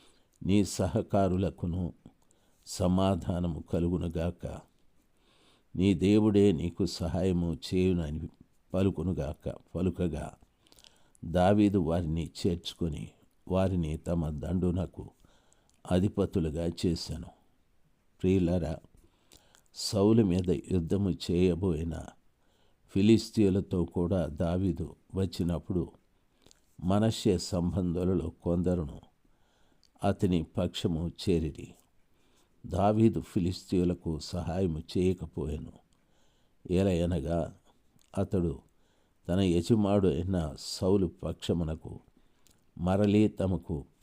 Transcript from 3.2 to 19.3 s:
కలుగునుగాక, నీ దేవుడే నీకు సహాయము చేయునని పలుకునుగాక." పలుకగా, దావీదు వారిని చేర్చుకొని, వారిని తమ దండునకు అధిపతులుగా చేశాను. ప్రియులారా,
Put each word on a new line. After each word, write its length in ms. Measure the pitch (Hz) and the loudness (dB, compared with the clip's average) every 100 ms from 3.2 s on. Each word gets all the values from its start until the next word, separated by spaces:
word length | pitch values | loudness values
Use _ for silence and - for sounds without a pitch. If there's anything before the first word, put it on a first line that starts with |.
| - 87 87 82 - | -2 -2 -2 -6 -4
కలుగునుగాక, 840 | 90 85 90 87 82 85 - - - - _ _ _ _ _ _ _ _ _ _ - | -2 0 0 -2 -2 -4 -4 -10 -12 -18 _ _ _ _ _ _ _ _ _ _ 0
నీ 180 | 98 | 2
దేవుడే 580 | 87 92 107 110 101 101 | 4 4 4 4 6 4
నీకు 340 | 76 85 - 92 | 4 -2 -2 -4
సహాయము 720 | - 85 85 95 87 85 78 - | -2 -4 0 0 0 0 -4 -2
చేయునని 540 | 92 92 90 76 78 78 - _ _ _ | 0 2 2 -2 -6 -10 -14 _ _ _
పలుకునుగాక." 760 | 92 98 - 82 78 71 73 - - _ 82 | 0 0 0 -4 -4 -6 -8 -10 -12 _ -4
పలుకగా, 580 | 92 - 90 73 60 - _ _ _ _ - _ _ - - | -2 -2 -4 -4 -10 -16 _ _ _ _ -20 _ _ -16 -2
దావీదు 520 | 85 92 104 104 98 | 2 4 6 4 4
వారిని 520 | 78 85 78 82 78 - 98 | 2 0 0 -2 -4 -4 -2
చేర్చుకొని, 640 | 87 - - 85 73 - _ _ _ - | -2 -6 -6 -6 -6 -12 _ _ _ -4
వారిని 500 | 92 95 90 78 78 | 0 0 0 -2 -4
తమ 320 | - 85 78 | -4 -2 -2
దండునకు 800 | 76 80 90 90 87 87 - 78 _ _ _ _ _ _ _ - | -4 -4 -2 0 -2 -4 -8 -18 _ _ _ _ _ _ _ -2
అధిపతులుగా 800 | 90 101 - 92 98 80 76 85 - 92 | 0 2 0 -2 0 -2 -2 -4 -2 -2
చేశాను. 420 | 82 - 80 85 - _ _ _ _ _ _ _ _ | -2 -4 -10 -12 -20 _ _ _ _ _ _ _ _
ప్రియులారా, 560 | 92 95 85 90 78 - - _ _ _ _ | 2 4 4 0 -2 -8 -12 _ _ _ _